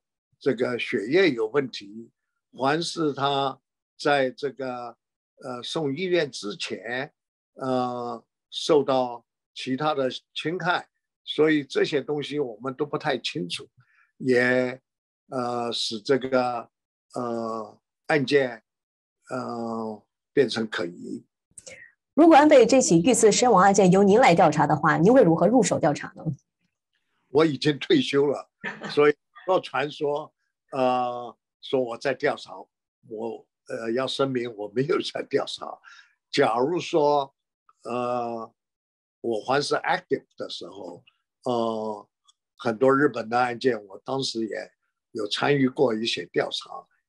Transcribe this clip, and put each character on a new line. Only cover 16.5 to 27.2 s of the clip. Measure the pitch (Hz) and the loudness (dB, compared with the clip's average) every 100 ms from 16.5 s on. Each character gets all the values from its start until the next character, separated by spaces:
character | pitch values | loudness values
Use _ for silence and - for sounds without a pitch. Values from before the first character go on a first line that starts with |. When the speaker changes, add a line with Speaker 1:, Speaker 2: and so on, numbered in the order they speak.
| 120 - _ _ _ _ | -4 -10 _ _ _ _
Speaker 1:
呃， | 120 123 117 113 113 107 - _ _ - | -8 -6 -6 -6 -8 -10 -16 _ _ -4
案 | 156 127 | -2 2
件， | 143 127 113 _ _ _ _ _ _ - | 0 0 -4 _ _ _ _ _ _ -12
呃， | 127 120 117 117 113 110 107 _ _ _ | -10 -8 -8 -8 -6 -8 -10 _ _ _
变 | - 123 | 0 0
成 | 113 110 | 0 -6
可 | - 87 | -6 -8
疑。 | - - - - _ _ _ - - - _ _ | -10 -14 -14 -16 _ _ _ -20 -20 -20 _ _
Speaker 2:
如 | - 330 | 4 8
果 | 285 | 10
安 | 302 | 10
倍 | 285 226 | 8 8
这 | 262 | 6
起 | - 165 | 6 4
遇 | 208 | 4
刺 | 233 220 | 4 4
身 | 202 247 | 6 4
亡 | 220 | 6
案 | 196 | 6
件 | 202 185 | 6 6
由 | 185 | 6
您 | 202 214 | 6 6
来 | 247 170 | 6 6
调 | 170 | 6
查 | 151 147 | 4 2
的 | 151 | 2
话， | 160 147 | 2 4
您 | 180 | 4
会 | 269 | 6
如 | 185 165 | 6 4
何 | 175 | 4
入 | 247 | 4
手 | 196 127 | 2 2
调 | 160 | 0
查 | 143 - | -2 -6
呢？ | 190 160 131 _ _ _ _ _ _ _ _ | -12 -10 -10 _ _ _ _ _ _ _ _